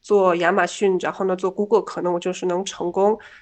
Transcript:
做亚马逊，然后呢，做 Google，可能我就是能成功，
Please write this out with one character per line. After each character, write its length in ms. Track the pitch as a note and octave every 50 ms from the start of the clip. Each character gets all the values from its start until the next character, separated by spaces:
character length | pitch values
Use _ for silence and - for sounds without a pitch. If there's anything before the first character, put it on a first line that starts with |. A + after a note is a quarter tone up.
做 340 | _ - G#3 G3+ F#3 F#3 E3+
亚 160 | F3 E3+ E3+
马 120 | G3 G3 F3
逊， 320 | F3 - - G#3 G3 F#3 F3+
然 120 | - D3+
后 120 | - - G3
呢， 100 | F#3+ F#3
做 160 | F#3 G3 F#3
Google， 320 | F#3+ - G#3 G#3 A#3 G3
可 200 | F#3+ - - F3+
能 100 | F3 F3
我 80 | F3 F3
就 120 | - F#3
是 140 | F#3 - -
能 180 | F#3 F3 F3+ G3
成 280 | - - - E3+ F3
功， 260 | F3 F#3+ G3 G#3 A3 G#3+ - - - -